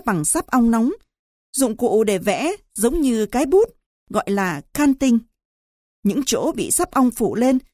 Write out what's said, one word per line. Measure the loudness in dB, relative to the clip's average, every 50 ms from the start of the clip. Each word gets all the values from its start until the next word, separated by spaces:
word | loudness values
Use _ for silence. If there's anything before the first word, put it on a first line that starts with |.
| -2
bằng | -2 -2 -2 -2
sáp | -2 -2 -4 -4 -2
ong | 0 2 2 4
nóng. | 2 2 2 0 -2 -4 _ _ _ _ _ _ _ _ _ _ -4 -2
Dụng | -2 -2 0 0
cụ | 0 2 2 2 2
để | 2 0 0
vẽ | 0 -2 -2 0 -2 -4 -4 -6 _ _ -6
giống | -2 -2 0 0 2
như | 0 2 0 0 -2
cái | -2 -2 -2 0
bút, | 2 4 2 2 2 -2 _ _ _ _ _ _ -8
gọi | -6 -4 -2 -2
là | -2 -2 -2 -2 -4 -6 -10 _ -2
canting. | 0 2 2 2 2 2 2 2 2 0 _ _ _ _ _ _ _ _ _ _ _ _ _ _ _ -2
Những | -2 -2 -2 -2
chỗ | -2 -2 -2 -2 -2
bị | -4 -4 -4 -2
sáp | -2 -2 -2 -2
ong | 0 0 0 0
phủ | 0 -2 -4 -2 -2
lên | -2 0 0 0 0 -2 _